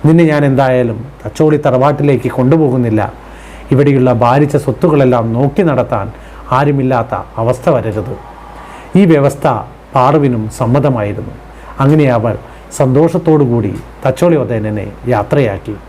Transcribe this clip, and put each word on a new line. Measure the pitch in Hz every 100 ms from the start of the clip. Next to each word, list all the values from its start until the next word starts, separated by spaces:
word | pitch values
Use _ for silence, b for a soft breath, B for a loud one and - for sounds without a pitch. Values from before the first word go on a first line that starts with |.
| 151
നിന്നെ | 165
ഞാൻ | 165 147 143
എന്തായാലും | 131 131 127 120 110 117 - 104
തച്ചോളി | - 156 151
തറവാട്ടിലേക്ക് | 147 123 139 143 147 127 120
കൊണ്ടുപോകുന്നില്ല. | - 127 160 147 127 120 107 98 - B B B B -
ഇവിടെയുള്ള | 135 143 135 127
ഭാരിച്ച | 117 120 135 147 147
സ്വത്തുക്കളെല്ലാം | 139 135 180 147 131 123 113
നോക്കി | 117 139 175
നടത്താൻ | 175 127 117 113 101 - B B -
ആരുമില്ലാത്ത | 127 143 143 127 127 113 95 - -
അവസ്ഥ | 113 - -
വരരുത്." | 131 110 104 113 - - - - B B B B 180
ഈ | 196
വ്യവസ്ഥ | 151 139 143 151 113 - - - 135
പാറുവിനും | 127 151 139 117 107 -
സമ്മതമായിരുന്നു. | 117 135 139 120 104 101 - - - B B -
അങ്ങനെ | 135 156 139
അവൾ | 120 120 101 B B B -
സന്തോഷത്തോടുകൂടി | 135 131 165 170 165 156 131 120 107 98 - - 135
തച്ചോളി | 131 175 156
ഒതേനനെ | 120 113 107 104 101 - 120
യാത്രയാക്കി. | 113 101 147 120 98 - 104